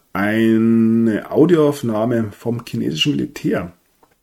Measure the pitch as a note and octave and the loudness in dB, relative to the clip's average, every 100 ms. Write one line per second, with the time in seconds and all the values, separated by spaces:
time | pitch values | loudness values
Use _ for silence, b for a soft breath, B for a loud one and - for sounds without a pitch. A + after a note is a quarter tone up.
0 | _ F#2 G#2 A2 A2+ A2 A2+ A2+ A2+ A2+ | _ -4 -2 0 2 2 2 2 2 2
1 | A2+ G#2 - G#2+ E3 E3 D3 C#3+ A#2+ G#2+ | 0 -2 -2 2 4 4 2 0 -4 -2
2 | A#2 A#2 G#2+ - A#2+ A#2 - A#2 A2+ D#3 | 0 -2 -4 -6 -6 -6 -6 -6 -4 -2
3 | D3 C#3 B2+ - D3+ A2+ F2 - _ _ | 0 0 -4 -4 -4 -4 -6 -14 _ _
4 | _ _ | _ _